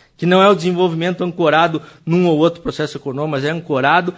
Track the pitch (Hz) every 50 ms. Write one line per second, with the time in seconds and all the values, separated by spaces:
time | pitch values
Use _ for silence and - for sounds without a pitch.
0 | _ _ _ _ 160 175 180 185 190 202 202 165 165 185 180 170 185 175 165 160
1 | 165 180 175 165 180 180 165 175 170 151 147 156 170 170 165 156 - - - _
2 | _ 160 165 180 180 175 160 147 160 170 170 - - - - - 151 147 - 139
3 | - 143 127 139 151 156 151 135 135 147 165 165 170 - 147 131 131 139 156 180
4 | 180 175 170